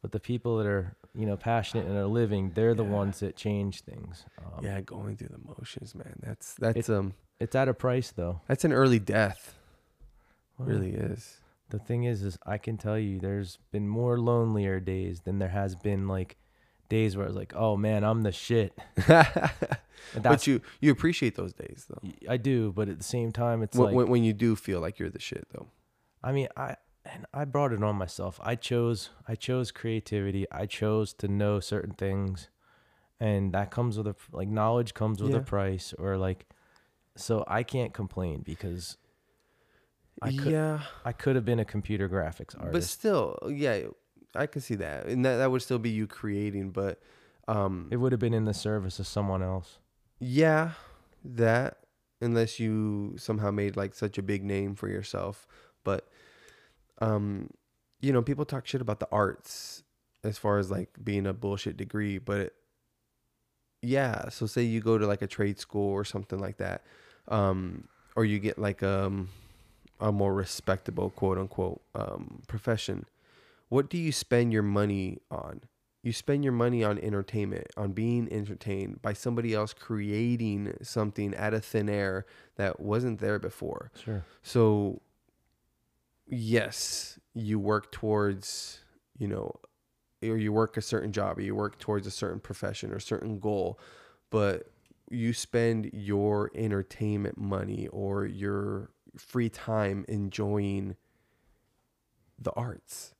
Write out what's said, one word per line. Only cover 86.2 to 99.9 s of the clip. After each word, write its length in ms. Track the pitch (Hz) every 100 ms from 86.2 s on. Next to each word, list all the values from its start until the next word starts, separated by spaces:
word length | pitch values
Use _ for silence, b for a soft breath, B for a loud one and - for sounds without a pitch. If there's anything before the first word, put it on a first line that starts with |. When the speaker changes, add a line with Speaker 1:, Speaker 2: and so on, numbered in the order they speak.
| -
Speaker 2:
yes, 920 | 127 110 117 104 - - - - - _
you 240 | 117 107 107
work 320 | 101 107 -
towards, 880 | - 107 107 104 98 98 - - - _ _ _ -
you 100 | 104
know, 240 | 104 50 - - _ _ _ _ _
or 140 | 110 110
you 160 | 107
work 240 | 107 110 -
a 60 |
certain 300 | - 110 107
job, 260 | 101 98 87
or 40 |
you 120 | 98
work 240 | 101 104 -
towards 280 | - 104 98
a 40 |
certain 300 | - 101 92
profession 520 | - 98 98 101 104
or 60 | 101
certain 380 | - 110 113 104
goal, 400 | 104 101 90 104 B B B B _
but 400 | 110 101 90 - _ _ _ -
you 220 | 120 117
spend 580 | 117 - 120 117 113 104
your 580 | - 101 101 104 104 104
entertainment 840 | - 110 98 95 - 107 104 98 -
money 500 | 101 98 98 104 -
or 380 | - 98 98 101
your 640 | 98 98 101 101 101 104 _ - -
free 320 | - 127 117
time 560 | - - 110 104